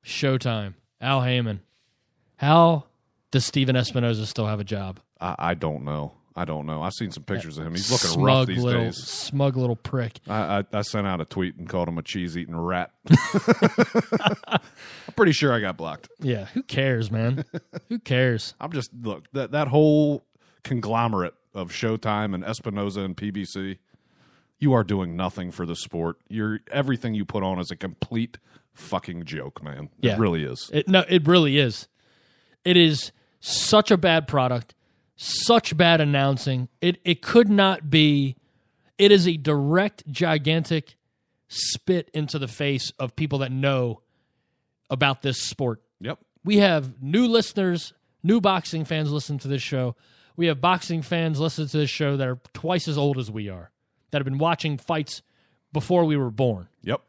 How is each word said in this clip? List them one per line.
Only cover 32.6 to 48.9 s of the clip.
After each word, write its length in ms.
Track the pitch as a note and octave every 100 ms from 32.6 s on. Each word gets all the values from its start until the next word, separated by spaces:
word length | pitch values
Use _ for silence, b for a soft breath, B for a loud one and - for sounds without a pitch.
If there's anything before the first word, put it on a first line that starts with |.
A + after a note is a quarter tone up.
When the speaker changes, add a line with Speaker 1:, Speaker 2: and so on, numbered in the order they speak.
Speaker 1:
It 120 | F3+ F3+
is 340 | E3 D3 - _ _ _
such 500 | - - - G#3+ G#3
a 60 | F#3+
bad 320 | F3 E3 C#3+
product, 460 | D3 B2+ B2 - _ _ _ _ _
such 600 | - - - A#3 - D#3
bad 240 | E3+ E3
announcing. 680 | D3 C#3+ C#3 C3+ - B2+ B2 _
It, 200 | F3 F3
it 180 | F3+ E3+
could 260 | - A#3 G#3+
not 400 | G3+ F#3+ F#3 D#3
be. 480 | D#3 D3+ C#3+ C3+ B2+ _ _ _ _ _ -
It 120 | G3+
is 140 | G3+ F3+
a 100 | E3
direct, 680 | C#3+ D3 C#3 E3+ G#3 - -
gigantic 880 | C3+ E3+ D#3 C#3+ D#3+ D#3+ D#3+ - _ _ _ _ _ _
spit 600 | - - - - F3+ -
into 260 | D3+ D3+ D3+
the 100 | C3
face 440 | - C#3+ C#3 - -
of 180 | C3 -
people 220 | D3+ C#3
that 120 | C3+
know 500 | C3 C#3 C3+ B2 A2 _ _ _ _ _ _ _ _ _
about 320 | C3 C#3+ C3+
this 180 | C#3 B2
sport. 420 | - - C3 A2 _ _
Speaker 2:
Yep. 180 | G#2+ - _ _
Speaker 1:
We 140 | F3 G#3
have 440 | G3+ D#3+ C3 B2+
new 240 | C3+ F#3 B3
listeners, 640 | A3+ - - F#3+ F3 - _ _ _
new 180 | E3 A3+
boxing 440 | G3 F#3+ - D#3+
fans 260 | D3+